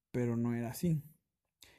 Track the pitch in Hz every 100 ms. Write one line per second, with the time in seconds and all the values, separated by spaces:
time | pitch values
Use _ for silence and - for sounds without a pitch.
0 | _ 123 120 117 120 117 120 - 175 156
1 | - - _ _ _ _ -